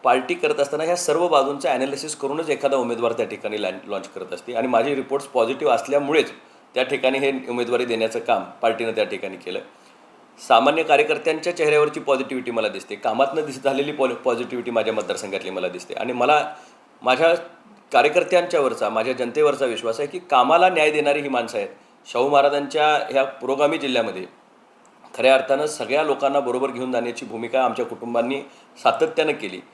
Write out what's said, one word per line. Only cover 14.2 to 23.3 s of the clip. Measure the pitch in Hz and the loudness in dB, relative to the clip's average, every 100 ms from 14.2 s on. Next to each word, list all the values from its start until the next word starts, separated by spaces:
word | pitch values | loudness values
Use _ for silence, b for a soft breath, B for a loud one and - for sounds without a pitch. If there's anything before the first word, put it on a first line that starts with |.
| 131 117 123 123 120 | -2 -2 -4 -6 -2
माझ्या | 117 107 | 0 0
मतदारसंघातली | 110 95 95 101 95 90 | -2 -2 -6 -4 -6 -6
मला | 92 92 | -4 -6
दिसते | 90 - | -6 -10
आणि | - 120 | -8 -6
मला | 123 123 151 - B B B _ _ | 0 4 4 2 B B B _ _
माझ्या | 120 131 165 170 - - - - _ | 0 4 4 2 -2 -20 -20 -20 _
कार्यकर्त्यांच्यावरचा, | 175 160 165 170 180 175 165 131 113 107 | 4 4 4 4 2 2 0 0 0 -2
माझ्या | 113 120 | 0 -2
जनतेवरचा | 127 120 143 151 135 131 | -2 -4 2 2 2 -2
विश्वास | 107 117 113 | -2 -4 -4
आहे | 143 | -6
की | 180 | -8
कामाला | - 135 127 165 185 | 0 2 6 6 6
न्याय | 170 151 | 4 2
देणारी | 151 147 147 | 2 0 0
ही | 139 | 0
माणसं | 123 113 110 | -4 -2 -6
आहेत. | 98 - b b - | -6 -10 b b -6
शाहू | 120 139 | 0 4
महाराजांच्या | 143 143 143 139 151 151 147 - | 6 4 2 -2 2 4 2 2
ह्या | 135 | 0
पुरोगामी | 135 | 0